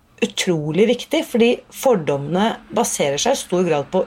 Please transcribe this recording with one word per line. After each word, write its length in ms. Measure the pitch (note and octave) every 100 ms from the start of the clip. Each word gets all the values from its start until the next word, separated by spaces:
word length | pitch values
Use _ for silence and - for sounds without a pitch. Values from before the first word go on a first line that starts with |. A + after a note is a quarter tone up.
| _ -
utrolig 640 | A#3 - - E3 D3+ D#3+ A3
viktig, 360 | A#3+ - D#4 -
fordi 340 | A#3+ A#3 - -
fordommene 840 | - C4+ G#3+ D3 C#3 C#3+ F3 A3 - -
baserer 440 | G#3+ - - D3 C#3
seg 140 | A#3
i 20 | C#4
stor 280 | - F3+
grad 280 | F3 D3+ C#3
på 140 | F#3